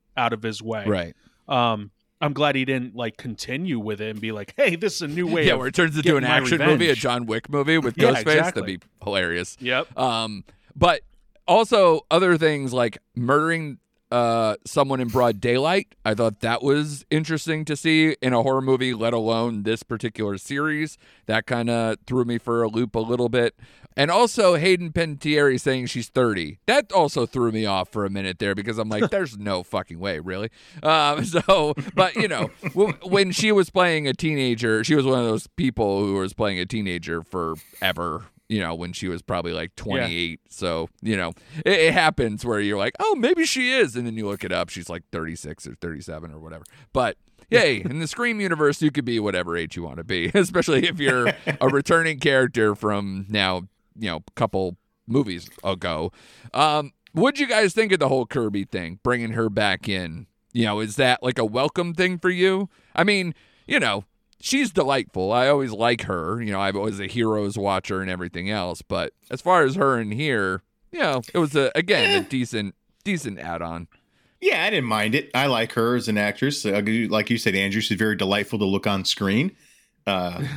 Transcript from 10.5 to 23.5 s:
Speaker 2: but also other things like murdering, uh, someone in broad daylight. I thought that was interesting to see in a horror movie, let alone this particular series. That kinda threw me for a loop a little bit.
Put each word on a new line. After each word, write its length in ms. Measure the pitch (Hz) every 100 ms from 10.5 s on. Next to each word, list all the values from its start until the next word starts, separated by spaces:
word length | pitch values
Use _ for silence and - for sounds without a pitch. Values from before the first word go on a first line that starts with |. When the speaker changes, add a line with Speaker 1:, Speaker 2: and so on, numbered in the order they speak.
| _ _ -
Speaker 2:
but 260 | 175 - - _ _ _ -
also 540 | 185 226 220 185 160 -
other 280 | 165 185 165
things 360 | 156 147 135
like 240 | 123 120 - _ -
murdering, 640 | 120 143 160 165 151 123 _ _ -
uh, 440 | 120 117 117 110 107 -
someone 340 | - 139 135
in 80 | 123
broad 300 | 123 123 104
daylight. 520 | 120 123 147 190 - _ 110
I 80 |
thought 260 | 107 113 104
that 240 | 113 120
was 420 | 139 147 151 143 -
interesting 540 | 151 156 156 - 156 156
to 100 | 143
see 400 | 160 156 160 143
in 120 | 131
a 80 | 123
horror 200 | 123 135
movie, 320 | 131 131 127
let 200 | 117 113
alone 500 | 117 110 113 120 110
this 200 | 101 113
particular 540 | - 113 117 107 104 98
series. 600 | - 139 151 151 151 - _ _ -
That 180 | 110 -
kinda 520 | 123 117 117 113 110 -
threw 160 | 127 120
me 120 | 117
for 260 | - 117
a 40 | 113
loop 260 | 113 120 113
a 40 |
little 280 | 113 120 120
bit. 240 | 120 117